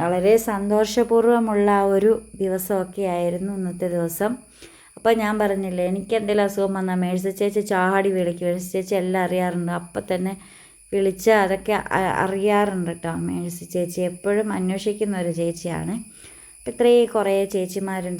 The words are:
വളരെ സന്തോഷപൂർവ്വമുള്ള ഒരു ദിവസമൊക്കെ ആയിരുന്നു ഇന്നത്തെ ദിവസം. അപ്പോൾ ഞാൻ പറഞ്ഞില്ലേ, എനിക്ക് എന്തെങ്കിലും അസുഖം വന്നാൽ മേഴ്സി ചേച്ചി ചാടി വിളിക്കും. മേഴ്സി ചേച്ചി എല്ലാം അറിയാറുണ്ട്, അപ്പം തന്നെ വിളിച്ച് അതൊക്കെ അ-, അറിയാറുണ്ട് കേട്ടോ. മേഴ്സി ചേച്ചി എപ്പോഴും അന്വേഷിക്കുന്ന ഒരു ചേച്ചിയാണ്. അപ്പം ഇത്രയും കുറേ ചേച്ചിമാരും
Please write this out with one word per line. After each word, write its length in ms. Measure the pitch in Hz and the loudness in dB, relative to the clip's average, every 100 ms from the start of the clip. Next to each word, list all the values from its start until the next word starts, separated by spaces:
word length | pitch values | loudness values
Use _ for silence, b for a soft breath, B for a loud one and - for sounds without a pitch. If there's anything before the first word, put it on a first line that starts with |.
വളരെ 300 | 170 180 185 226 220 | -2 2 6 4 4
സന്തോഷപൂർവ്വമുള്ള 1200 | 208 202 208 214 214 233 233 226 240 226 208 202 202 196 | -4 0 2 2 2 2 4 4 4 2 2 4 4 4
ഒരു 180 | 196 208 226 - - | 4 4 2 -2 -4
ദിവസമൊക്കെ 640 | 190 185 185 196 185 180 196 | -2 -2 -2 -2 -2 -4 -2
ആയിരുന്നു 380 | 175 175 175 196 196 | 0 -2 -2 -4 -4
ഇന്നത്തെ 300 | 180 175 180 | -6 -4 -2
ദിവസം. 380 | 175 170 165 208 247 - B B B B - | -2 -2 -2 -4 -4 -12 B B B B -4
അപ്പോൾ 160 | 226 233 | 2 2
ഞാൻ 120 | 208 214 | 2 0
പറഞ്ഞില്ലേ, 420 | 208 196 190 180 180 | 0 0 -4 -2 -2
എനിക്ക് 220 | 190 190 226 | -2 -2 -2
എന്തെങ്കിലും 260 | 208 208 202 | 0 0 0
അസുഖം 240 | 202 196 196 | 0 -2 -2
വന്നാൽ 200 | 185 180 | -2 -2
മേഴ്സി 300 | 180 185 190 190 | 0 -2 -4 -2
ചേച്ചി 220 | 202 208 208 | -2 0 0
ചാടി 380 | 190 185 196 196 190 | 2 2 2 2 0
വിളിക്കും. 300 | 175 175 175 | -2 -2 -2
മേഴ്സി 220 | 175 180 | -4 -4
ചേച്ചി 200 | 190 185 196 | -4 -2 -2
എല്ലാം 200 | 185 185 180 | 0 0 0
അറിയാറുണ്ട്, 460 | 185 180 175 170 175 | 0 0 -2 -4 -4
അപ്പം 240 | 175 202 202 | -6 -8 -4
തന്നെ 200 | 185 185 190 B B B B - | -2 -4 -6 B B B B -6
വിളിച്ച് 400 | 196 196 190 202 220 | -2 0 0 4 4
അതൊക്കെ 320 | 190 190 190 208 - 165 | 4 0 0 -2 0 -2
അ-, 160 | 185 - | 0 0
അറിയാറുണ്ട് 680 | 190 196 202 202 208 190 170 | 0 0 2 4 2 0 -4
കേട്ടോ. 200 | 170 165 170 170 | -4 -6 -4 -4
മേഴ്സി 360 | 175 175 175 170 | -4 -6 -10 -6
ചേച്ചി 260 | 180 175 175 180 | -4 -4 -2 -4
എപ്പോഴും 380 | 180 196 202 214 196 | -2 -2 0 0 -2
അന്വേഷിക്കുന്ന 580 | 185 190 208 208 208 190 | -2 -2 -2 -2 -2 -2
ഒരു 80 | 175 165 | -2 0
ചേച്ചിയാണ്. 560 | 170 170 175 160 160 220 - B B B B B | -2 -2 -6 -6 -4 -6 -10 B B B B B
അപ്പം 160 | - | -10
ഇത്രയും 340 | 233 240 240 226 | 2 6 6 4
കുറേ 200 | 226 196 196 196 202 | 2 2 2 0 -2
ചേച്ചിമാരും 580 | 185 190 196 190 180 180 | -2 -4 -6 -4 -6 -4